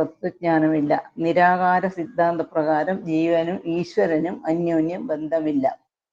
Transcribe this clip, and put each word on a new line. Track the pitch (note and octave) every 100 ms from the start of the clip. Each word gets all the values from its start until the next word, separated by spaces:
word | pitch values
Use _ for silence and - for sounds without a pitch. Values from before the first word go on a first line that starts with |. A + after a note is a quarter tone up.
തത്വജ്ഞാനമില്ല. | D#3 - F3+ - E3+ D#3+ D#3 D#3 D3 D3+ - -
നിരാകാര | E3 E3+ F3 F3+ F3+ F3+ F#3
സിദ്ധാന്ത | F#3 D#3+ E3 E3+ E3+
പ്രകാരം | D3+ E3 D#3 D#3 D#3 F#3+ E3
ജീവനും | D#3+ E3 E3+ E3 F#3+ -
ഈശ്വരനും | E3+ E3+ - F#3+ D#3 E3 G#3 D#3+
അന്യോന്യം | E3 E3+ E3 D#3+ F#3 A#3
ബന്ധമില്ല. | D3+ D#3 E3 D#3 C#3+ C3 - _ _ _